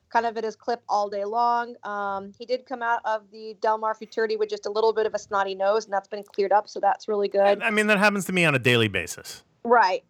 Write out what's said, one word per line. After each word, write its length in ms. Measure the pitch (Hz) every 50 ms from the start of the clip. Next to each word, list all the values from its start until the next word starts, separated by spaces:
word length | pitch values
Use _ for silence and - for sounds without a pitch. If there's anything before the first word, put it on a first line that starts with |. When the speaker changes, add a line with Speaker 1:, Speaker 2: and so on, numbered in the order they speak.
| _ _
Speaker 1:
kind 160 | - 233 226
of 100 | 233 214
at 80 | 226 220
his 120 | 220 214
clip 260 | _ - - 233 233 _ -
all 180 | - 208 208 202
day 140 | 208 202 202
long. 500 | 202 220 233 240 240 240 240 240 233 240 - -
Um, 500 | 208 208 202 202 196 196 196 196 202 202 -
he 60 | 233
did 180 | 220 254 254 254
come 160 | - 269 240
out 200 | 233 233 233 233 -
of 240 | 214 220 220 208 196
the 240 | 208 220 220 220 214 185
Del 160 | - 220 220
Mar 160 | 214 220 220 220
Futurity 420 | - 226 - - 233 226 214 220
with 120 | 208 214 208
just 160 | 208 202 -
a 60 | 208
little 200 | 208 214 220 226 214
bit 120 | 214 220
of 80 | 214 -
a 60 | 202
snotty 340 | - - 208 196 196 196 190
nose, 320 | 190 190 196 208 220 208
and 80 | 202 202
that's 140 | 196 196
been 160 | - 214 208 202
cleared 280 | - - - 202 196
up, 160 | 190 208 208
so 120 | - - 190
that's 280 | 196 196 - - -
really 200 | - 214 202 202
good. 340 | 196 196 196 196 202 202 202
Speaker 2:
I 80 | 226 233
mean, 160 | 214 214 214
that 120 | 208 214 185
happens 260 | 208 208 202 202 170
to 80 | - 185
me 120 | 180 170
on 100 | 156 143
a 40 | 127
daily 280 | 110 123 123 117 113
basis. 560 | 104 95 92 82 76 - - - - - - _ _ _ _ -
Speaker 1:
Right, 400 | 233 240 233 214 190 190 - _